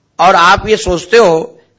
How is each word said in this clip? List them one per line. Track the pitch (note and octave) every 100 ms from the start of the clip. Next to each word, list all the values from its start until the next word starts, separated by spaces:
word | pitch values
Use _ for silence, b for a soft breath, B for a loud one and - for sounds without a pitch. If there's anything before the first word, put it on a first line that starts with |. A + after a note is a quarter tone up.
| _ -
और | F3 F#3+
आप | E3+ G3+ G3
ये | G#3+
सोचते | F#3 F3 - A#3
हो | G3+ D#3+ - - _